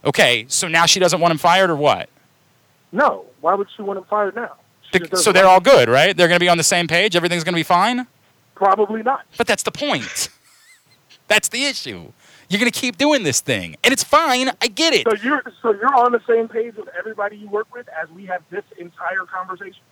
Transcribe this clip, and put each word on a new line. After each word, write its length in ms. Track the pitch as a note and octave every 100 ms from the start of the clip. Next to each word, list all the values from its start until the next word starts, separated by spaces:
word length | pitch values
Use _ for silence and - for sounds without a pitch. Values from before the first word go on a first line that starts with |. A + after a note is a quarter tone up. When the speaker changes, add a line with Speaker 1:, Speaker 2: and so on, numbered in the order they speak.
Speaker 1:
Okay, 400 | C#3 C#3+ D3 A#2+ A#2+
so 200 | - F3+
now 180 | D#3+ E3+
she 140 | F#3+
doesn't 180 | F3+ E3+
want 120 | E3+
him 60 | D#3
fired 300 | F3 F#3 F#3+
or 60 |
what? 340 | D3+ D3 G2+ - _ _ _ _ _ _ _ _
Speaker 2:
No. 320 | F#3+ F4+ - - _
Why 140 | D#3+
would 120 | G3 G3+
she 80 | -
want 160 | G3 G3
him 60 |
fired 320 | F3+ G#3 G3+ G#3
now? 160 | A#3 - _ _
She 80 | -
Speaker 1:
The, 60 | F#3
Speaker 2:
just 100 | E3+
doesn't 140 | F#3
Speaker 1:
so 80 | G#3
they're 140 | F#3 F#3+
Speaker 2:
want 200 | F#3 F#3
Speaker 1:
all 80 |
good, 140 | B3+ A#2+
right? 280 | B2+ F3 E3+
They're 120 | E3+
gonna 100 | F3
be 100 | F3+
on 100 | E3+
the 40 |
same 220 | D#3 F3 E3
page? 300 | E3+ G#3 F3
Everything's 260 | E3+ F3
gonna 140 | D#3+ E3+
be 80 |
fine? 420 | D#3 F3 G#3 B3 B3 _ _ _ _
Speaker 2:
Probably 480 | - G3+ G3 G#3 A3
not. 200 | A3 C4+ - -
Speaker 1:
But 100 | -
that's 160 | G3+
the 80 | A3
point. 560 | - D4 E3+ G#2+ - - _ _ _ _ _
<laughs> 500 | _ _ _ - _
That's 200 | G#3+ -
the 160 | A#3
issue. 480 | C#4 A#3+ C3+ F2 - _ _ - _
You're 120 | G3+
gonna 100 | A#3+
keep 280 | - B3+ -
doing 260 | C#4+ C#4+
this 160 | E3 B2
thing. 340 | - G#2+ F2 D#2
And 100 | A#3
it's 120 | C4+
fine. 460 | - D4 D#4+ B3+ C4 -
I 60 | A#3+
get 260 | G3 E4
it. 140 | A3 A3+
Speaker 2:
So 80 | G#3
you're, 180 | A#3 C#4+ B3 _
so 120 | A#3
you're 220 | G3+ A#3+ C4
on 160 | A#3+
the 100 | A#3 -
same 180 | A3+ A3+
page 300 | A3 A#3 G#3+
with 120 | - F3
everybody 400 | G#3 G#3+ G3+ G#3
you 100 | G#3
work 260 | G#3 G#3+
with 140 | E3 D#3+ D#3+
as 80 | D#3+
we 160 | E3+ G3
have 160 | F3+ D#3
this 120 | F#3 _ -
entire 460 | F3 - F3 F#3+
conversation? 560 | F3+ F#3 F#3 F3+ F#3+ - _